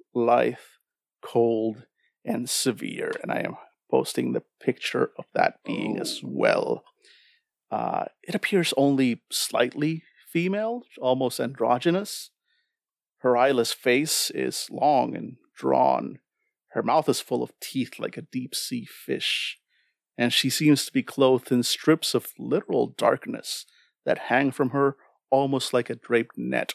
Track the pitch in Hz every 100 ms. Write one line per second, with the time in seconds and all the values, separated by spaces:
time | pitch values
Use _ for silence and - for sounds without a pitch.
0 | _ 123 117 120 117 123 - _ _ _
1 | _ _ - 120 117 113 113 110 - _
2 | _ _ - 117 120 - 131 110 - -
3 | - - - - - - - _ _ 131
4 | 127 - 127 127 - _ - 120 - -
5 | - - - - - - - 53 52 -
6 | - - - 69 55 - - - - _
7 | _ - _ _ _ _ - - - -
8 | - - - 202 - 196 165 - 139 135
9 | 131 113 _ - - 113 123 - 151 165
10 | - _ - 170 180 196 220 240 - -
11 | 127 127 127 - 127 135 117 123 170 180
12 | 208 - - _ _ _ _ _ _ _
13 | _ _ 127 120 135 131 113 - 127 123
14 | 156 - - 139 131 - - - 143 139
15 | 123 - - 127 _ - 67 65 65 64
16 | - - _ _ _ _ _ 131 120 151
17 | 151 120 - 123 120 - - 139 117 -
18 | - - 156 127 127 - - 120 117 -
19 | - 135 - - - - _ _ _ _
20 | _ - 120 - 131 - 151 143 - 135
21 | - - 135 127 - 123 117 - - 160
22 | - 120 - - - 156 - 143 120 -
23 | - 131 - 113 - - - _ _ _
24 | - - - 120 139 - 131 139 139 139
25 | _ _ _ 135 139 135 - 123 - 117
26 | - 120 117 - 123 - -